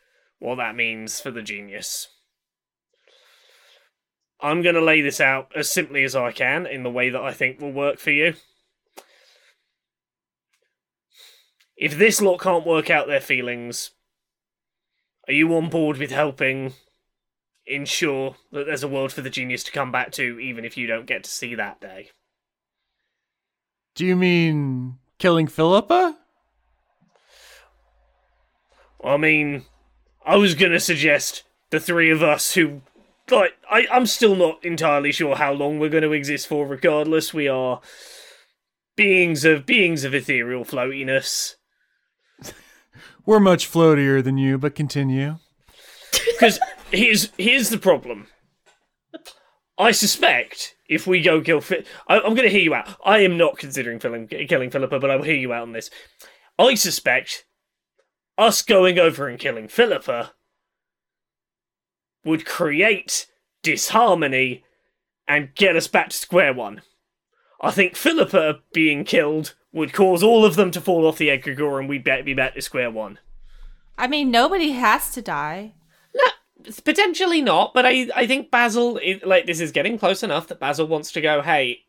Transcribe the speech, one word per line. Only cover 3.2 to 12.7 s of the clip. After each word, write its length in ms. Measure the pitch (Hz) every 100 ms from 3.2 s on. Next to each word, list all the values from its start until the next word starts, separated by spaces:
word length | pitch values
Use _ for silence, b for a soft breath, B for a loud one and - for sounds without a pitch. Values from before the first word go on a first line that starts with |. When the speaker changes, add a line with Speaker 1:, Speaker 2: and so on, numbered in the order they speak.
| b b b b b b b _ _ _ _ _
Speaker 1:
I'm 200 | 147 170
gonna 180 | 175 170
lay 200 | 160 156
this 200 | 143 -
out 300 | 139 135 131 156
as 140 | 147
simply 340 | 180 147 139
as 120 | 135 131
I 160 | 120
can 340 | 113 127 156 175
in 160 | 131
the 60 | 123
way 200 | 123 123
that 100 | 123
I 100 | 131
think 300 | - 127 131
will 100 | 143
work 280 | 135 143 -
for 100 | -
you. 220 | 147 165 156 _ _ _ _ _ b b b b b b b _ _ _ _ _ _ _ _ _ _ _ _ _ _ _ b b b b b _ -
If 220 | 151 147
this 240 | 220 208
lot 180 | 196 180
can't 260 | 190 170
work 240 | 165